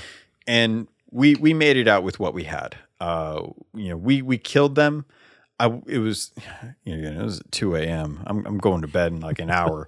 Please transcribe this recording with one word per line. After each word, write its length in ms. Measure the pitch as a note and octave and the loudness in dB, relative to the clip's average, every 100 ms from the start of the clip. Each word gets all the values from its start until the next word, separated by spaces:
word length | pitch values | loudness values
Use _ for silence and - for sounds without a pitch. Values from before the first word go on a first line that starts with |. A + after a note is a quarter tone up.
| - - _ _ - | -14 -20 _ _ 0
And 400 | A#2 A#2 A2+ A2 _ _ | 2 4 0 -6 _ _
we, 240 | A#2+ D3 C#3+ | 4 6 6
we 180 | D#3 | 4
made 240 | D#3+ D3 C3+ | 6 4 6
it 100 | A2 | 6
out 160 | G2+ | 4
with 160 | F#2 - | 2 -2
what 140 | F2+ | -4
we 100 | E2+ | -4
had. 320 | D#2+ D#2 B1 - _ - | -8 -8 -10 -12 _ -8
Uh, 440 | E2+ E2 D#3 D#2 - - - | -4 -4 -4 -6 -8 -14 -18
you 160 | A2 F#2+ | -10 -8
know, 80 | E2 | -2
we, 240 | G#2 C3+ | 0 2
we 160 | C3 B2 | 0 -4
killed 380 | - C#3 C#3+ C#3 | 0 2 4 4
them. 300 | D3 D3+ C#3+ _ _ _ _ - | 2 0 -8 _ _ _ _ -2
I, 220 | A#2+ A#2+ - | 0 0 -4
it 120 | C#3 | -2
was, 320 | A2 G#2+ - - - - | -2 -2 -8 -14 -20 -18
<sighs> 240 | A#2+ - | -18 -14
you 140 | - D#2+ | -10 -8
know, 240 | D2+ D#2 | -8 -6
it 20 | |
was 180 | A2 F2+ - | -8 -8 -10
two 240 | - G2+ D#2+ | -4 -2 0
A 60 | |
M. 400 | D#2+ E2 D2+ D2 - | -2 -2 -4 -8 -6
I'm, 200 | G#2 - | -6 -4
I'm 120 | G#2 | 0
going 240 | G2+ F2 | 0 0
to 60 | D#2 | 0
bed 240 | F2+ E2+ | 0 0
in, 80 | E2 | -2
like, 180 | D#2 D#2 | -6 -6
an 100 | E2 | -2
hour. 380 | F2 E2+ D#2 | 0 0 -2